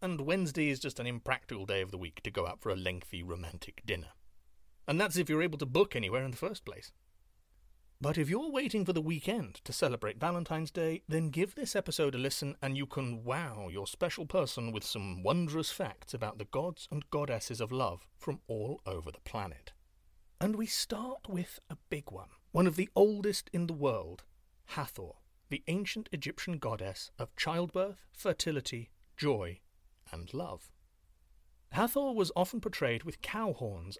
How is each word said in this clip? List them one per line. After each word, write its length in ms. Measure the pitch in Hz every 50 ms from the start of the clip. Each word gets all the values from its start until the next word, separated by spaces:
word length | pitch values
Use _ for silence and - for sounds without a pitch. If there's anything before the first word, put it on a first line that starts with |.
| -
and 200 | 185 175 147 135
Wednesday 460 | 151 180 196 185 151 131 170 151 147
is 120 | 139 131
just 180 | - 139 - -
an 80 | 120
impractical 580 | 120 123 117 - - 131 123 - - 120 101 95
day 160 | 98 98 98
of 120 | 95 92 98
the 60 | 90
week 220 | 92 82 - - -
to 80 | 113 -
go 120 | 98 87
out 160 | 82 90 -
for 100 | - 110
a 40 | 95
lengthy 480 | 92 92 92 90 90 - - - 87 85
romantic 640 | 90 85 87 85 82 82 85 - - - - -
dinner. 280 | - 87 80 76 - - - - - - - - - - - - - - - - -
And 120 | 147 170
that's 160 | 208 190 151
if 120 | 180 175 -
you're 160 | 151 156 170
able 140 | 175 156 143
to 60 | 147
book 300 | 127 127 170 202 202 -
anywhere 300 | 127 104 95 110 131 131
in 80 | 135 123
the 40 |
first 280 | - 160 190 214 - -
place. 260 | - 98 - - - - _ _ _ - - - _ _ _ - _ - - - - - - _ - - -
But 180 | 131 143 151 170
if 100 | 151 139
you're 220 | 180 233 311 320
waiting 340 | 277 262 262 240 - 214 190
for 80 | 185 175
the 80 | 165
weekend 600 | 156 160 170 147 - 180 226 233 160 - - - -
to 80 | - 117
celebrate 460 | - 180 139 123 113 - 107 107 113
Valentine's 540 | 147 170 175 175 165 - 160 156 160 147 -
Day, 320 | 175 165 160 160 175 -
then 240 | - 156 165 160 156
give 240 | 131 165 190 - -
this 220 | 311 269 - -
episode 400 | 202 190 - 151 - 156 139 135
a 20 | 123
listen 380 | 131 139 - - 151 139 139 -
and 160 | - 135 135
you 80 | 135 139
can 380 | 135 - 143 135 120 120 113 113
wow 460 | 120 127 156 170 139 110 107 101 90
your 180 | 82 98 98
special 400 | - - - 180 170 - - 165
person 460 | - - 190 - 123 - - 117 117 110
with 100 | 104 -
some 400 | - - 110 98 98 90 90 90
wondrous 480 | 104 147 175 175 156 147 160 156 -
facts 420 | - - 185 113 95 - - - -
about 260 | 120 113 104 110 104
the 80 | 104
gods 420 | - - 135 156 180 165 - - -
and 180 | 151 147 - -
goddesses 500 | - 147 147 139 123 107 - - 123 113
of 100 | 117 110
love 380 | 127 131 127 95 87 92 - - _
from 240 | - - - - - - -
all 340 | 117 107 107 123 147 - -
over 280 | - 95 85 80 78 -
the 80 | -
planet. 520 | - - - 110 98 92 76 - - - - - - _ _ - - - - - - - - -
And 160 | 170 208 214
we 100 | 208 226
start 640 | 220 - - - - 233 208 226 254 269 - - -
with 320 | 190 180 170 - - - - -
a 60 | 156 - - -
big 200 | - 147 - -
one, 200 | 98 92 101 - - - _ -
one 160 | - 160 185
of 80 | 180 156
the 160 | 180 185 - -
oldest 540 | 190 202 214 214 202 196 208 196 - - - -
in 160 | 170 175 165
the 40 | 165
world, 520 | 143 143 135 113 101 85 82 87 - - - - - - _ _ _ - -
Hathor, 420 | - 160 135 - - - 92 82 - - - _ _ _ _ -
the 140 | 143 - - -
ancient 400 | 165 196 202 - - 220 214 -
Egyptian 480 | - 147 - - - - - 185 175 147
goddess 540 | - 113 113 101 92 98 92 - - - - -
of 160 | - - -
childbirth, 680 | - - 160 160 170 180 170 - 180 190 202 185 - - -
fertility, 800 | - - - - - - - 165 156 139 - - 127 117 113 - - - - - -
joy, 440 | - 147 147 131 104 92 85 90 - _ - _ - - - _ _ - -
and 240 | - 82 85 87 -
love. 380 | 139 175 170 190 170 - - - _ - - _ _ _ - - _ - - - - - - - - _ -
Hathor 420 | - 170 220 240 - 277 285 269 240
was 200 | 220 190 165 -
often 260 | 170 185 185 - 226
portrayed 440 | - 220 - - 147 123 117 113 -
with 180 | 170 - - -
cow 300 | - - 214 226 202 139
horns 440 | - 127 107 98 85 87 95 101 -